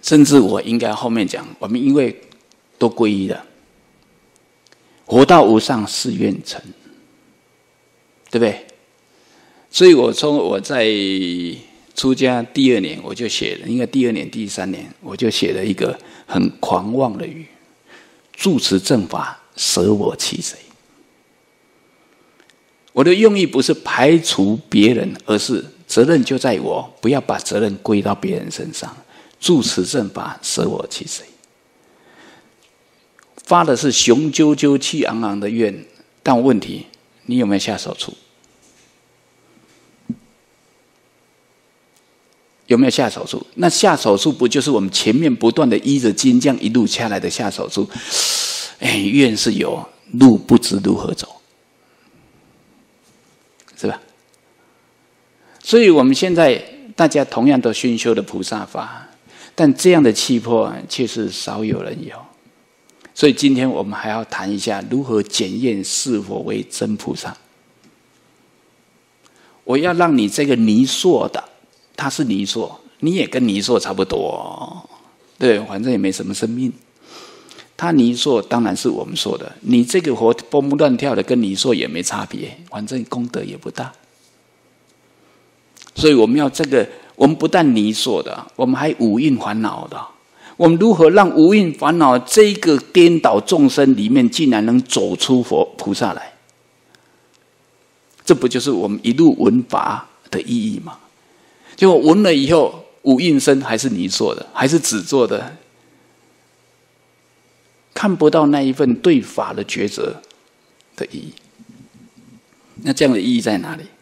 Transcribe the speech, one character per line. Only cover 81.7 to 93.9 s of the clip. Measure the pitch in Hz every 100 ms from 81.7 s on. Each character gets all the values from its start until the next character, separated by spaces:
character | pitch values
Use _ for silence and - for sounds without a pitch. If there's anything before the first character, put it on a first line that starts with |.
也 | 107 62
没 | 80
差 | 90 104 101
别， | 104 - 113 175
反 | 107 107
正 | 131 113
功 | 123 120
德 | 123
也 | - 98
不 | -
大。 | - 127 - _ _ _ _ _ _ _ _ _ _ _ _ _ _ _ _ _ _ - -
所 | 156
以 |
我 | 139
们 | 110 135
要 | 143
这 | - 151
个， | 131 101 - - -
我 | 139
们 |
不 | 160 160
但 | 185 156
泥 | 113 104
塑 | 110 - 98
的， | - - -
我 | -
们 | 127 131
还 | 151 -
五 | 117 104
蕴 | 151 123
烦 | - 107
恼 | 107 - -
的。 | - - _ _ _ - -
我 | 170
们 | 165
如 | 214
何 | 180 160
让 | 185 190 160
五 | 160
蕴 | 208 180
烦 | 147 143 170
恼 | 147 123
这 | 123 220 214
个 | 202 165 143 -
颠 | 185 175 170
倒 | 143 107
众 | 107 170 139
生 | 135 135